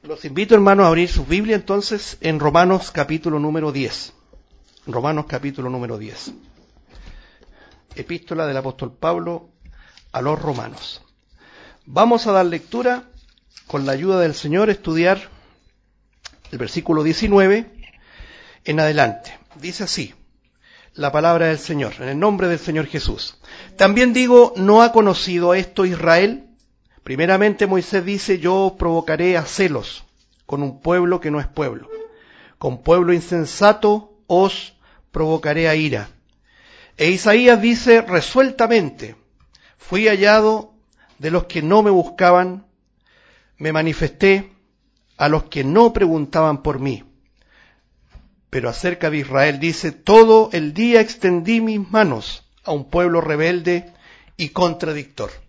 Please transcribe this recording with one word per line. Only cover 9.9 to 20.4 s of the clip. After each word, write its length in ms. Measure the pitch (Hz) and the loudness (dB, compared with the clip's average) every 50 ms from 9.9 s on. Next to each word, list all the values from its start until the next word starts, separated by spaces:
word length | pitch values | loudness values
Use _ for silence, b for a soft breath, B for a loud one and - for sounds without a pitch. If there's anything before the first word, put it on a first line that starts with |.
| b b b b | b b b b
a 100 | - 123 | -10 -6
los 180 | 127 143 151 - | -4 -4 -4 -4
romanos. 600 | - 151 135 123 113 113 - - - - - - _ _ _ _ _ _ b b b b b b b b b b b | -6 -8 -8 -8 -10 -14 -16 -18 -18 -18 -20 -20 _ _ _ _ _ _ b b b b b b b b b b b
Vamos 420 | - 135 160 214 233 240 226 - 220 | -8 0 0 2 2 2 0 0 0
a 40 | |
dar 140 | 196 185 180 | 2 2 2
lectura, 600 | 175 170 160 - _ - 240 247 247 247 247 - _ _ - _ _ _ _ _ _ _ - _ | 0 -2 -6 -10 _ -8 -4 -2 -2 -4 -4 -10 _ _ -20 _ _ _ _ _ _ _ -20 _
con 180 | - - 143 135 | -8 -8 -6 -4
la 80 | 139 | -4
ayuda 280 | 135 135 170 190 190 185 | -4 -4 -2 -2 0 0
del 140 | 175 160 143 | 0 -2 -2
Señor, 360 | - - 147 156 185 214 214 | -6 -6 -4 0 0 0 0
estudiar 580 | 196 196 - 165 160 165 170 180 196 196 - - b b b b b b b b _ _ _ _ _ _ _ _ _ _ _ - _ _ _ - | -2 -4 -6 -6 -2 0 0 0 0 -2 -4 -20 b b b b b b b b _ _ _ _ _ _ _ _ _ _ _ -20 _ _ _ -18
el 60 | - 120 | -12 -10
versículo 440 | 120 - - 175 - - 160 156 | -10 -8 -8 -8 -4 -2 -2 -2
diecinueve 680 | 151 160 160 - 220 214 202 196 190 190 202 220 233 - _ - - - _ b b b b b b b b b b b b b b | 0 -2 -2 -2 -2 2 2 4 4 4 2 0 -2 -8 _ -20 -20 -20 _ b b b b b b b b b b b b b b
en 140 | - 151 156 | -4 -2 0
adelante. 580 | 156 156 151 151 131 110 98 - - - - - _ _ - 151 | 0 0 2 2 0 0 -2 -10 -16 -20 -20 -20 _ _ -20 -16
Dice 220 | 151 180 - - | -16 -14 -12 -10
así 320 | 202 - - 196 135 101 - _ _ _ _ _ | -8 -8 -8 -8 -10 -12 -14 _ _ _ _ _